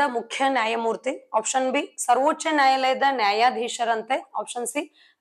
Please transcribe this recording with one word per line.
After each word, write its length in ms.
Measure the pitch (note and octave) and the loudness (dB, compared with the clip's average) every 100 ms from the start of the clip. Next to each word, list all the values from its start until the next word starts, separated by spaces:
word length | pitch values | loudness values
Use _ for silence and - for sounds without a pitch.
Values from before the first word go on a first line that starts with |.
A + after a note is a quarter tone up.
| C#4+ | 0
ಮುಖ್ಯ 440 | A#3 A#3 - C4+ | -2 -6 -2 0
ನ್ಯಾಯಮೂರ್ತಿ, 800 | C4 A3 A3+ A3+ A3 B3+ F4 - | 2 0 -2 -2 -4 -4 -8 -4
ಆಪ್ಷನ್ 380 | A3 A3 C4 C4 | -4 -2 -2 0
ಬಿ 240 | C#4 F#4 - | -2 -4 -4
ಸರ್ವೋಚ್ಚ 480 | - B3 C#4+ C#4 D#4+ | 0 2 2 0 0
ನ್ಯಾಯಾಲಯದ 520 | D4+ C4+ C4+ C4 C4 C#4 | 4 4 4 2 2 2
ನ್ಯಾಯಾಧೀಶರಂತೆ, 1200 | B3+ G3+ G#3+ B3 A3 A#3 - A3+ A3 A3 D4+ - - | 2 0 2 2 2 -4 -2 -2 -2 -2 -4 -4 -8
ಆಪ್ಷನ್ 320 | G#3 A#3+ A#3+ | -8 -8 -6
ಸಿ 440 | D4 F#4 _ _ _ | -6 -8 _ _ _